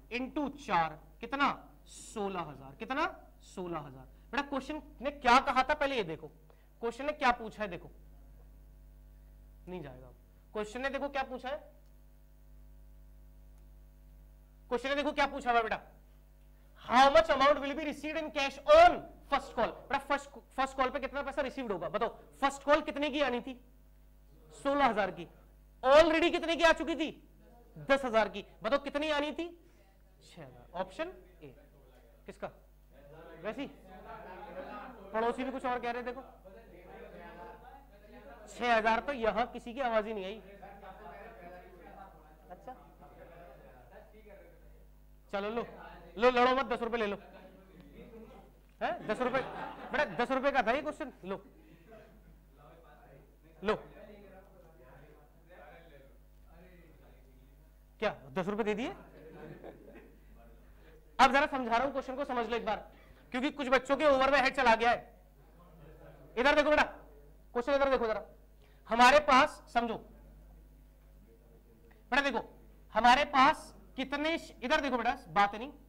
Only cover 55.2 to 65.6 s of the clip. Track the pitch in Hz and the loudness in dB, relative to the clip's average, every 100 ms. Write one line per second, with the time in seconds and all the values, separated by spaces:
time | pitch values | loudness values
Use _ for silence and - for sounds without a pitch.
55.2 | - - - 180 - 170 156 143 135 - | -20 -20 -20 -20 -20 -20 -20 -20 -20 -20
56.2 | - - - 170 180 175 160 147 147 127 | -20 -20 -20 -20 -20 -20 -20 -20 -20 -20
57.2 | - - - - - - - - 208 156 | -20 -20 -20 -20 -20 -20 -20 -4 -4 -4
58.2 | 139 135 180 208 208 208 285 392 - - | -8 -6 -4 -2 -2 -2 -6 -8 -16 -20
59.2 | - - - - - - - - - - | -20 -18 -18 -18 -18 -20 -20 -20 -20 -20
60.2 | - - - - - - - - - - | -20 -20 -20 -20 -20 -20 -20 -20 -4 4
61.2 | 262 269 294 269 233 233 277 262 254 262 | 6 6 2 0 0 0 0 -4 -6 -6
62.2 | 277 247 220 233 190 202 - - - - | -4 -4 -2 -4 -4 -6 -8 -20 -20 -20
63.2 | - 254 277 - 247 254 262 277 302 262 | -8 -4 -4 -4 2 2 2 2 4 4
64.2 | 269 277 262 277 247 226 233 226 - - | 4 4 4 4 4 4 4 0 -4 -20
65.2 | - - - - | -20 -20 -20 -20